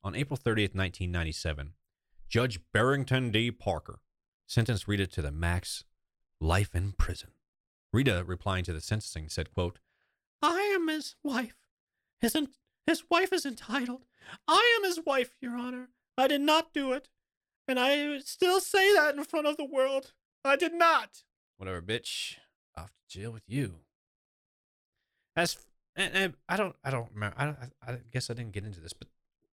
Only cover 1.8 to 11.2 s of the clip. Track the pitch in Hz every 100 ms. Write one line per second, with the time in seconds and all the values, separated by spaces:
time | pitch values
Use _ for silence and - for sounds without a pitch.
1.8 | _ _ _ - - 113 127 104 - 104
2.8 | 127 139 127 131 120 110 120 - 101 78
3.8 | - - _ _ _ _ - 120 110 107
4.8 | - 101 95 - 71 78 85 90 - -
5.8 | - _ _ _ _ - 78 92 101 85
6.8 | 98 - - - - _ _ _ _ _
7.8 | _ 113 180 90 87 90 101 92 87 78
8.8 | - 107 - - 78 - 78 - 87 -
9.8 | _ _ _ _ _ _ 302 349 415 381
10.8 | 320 311 - -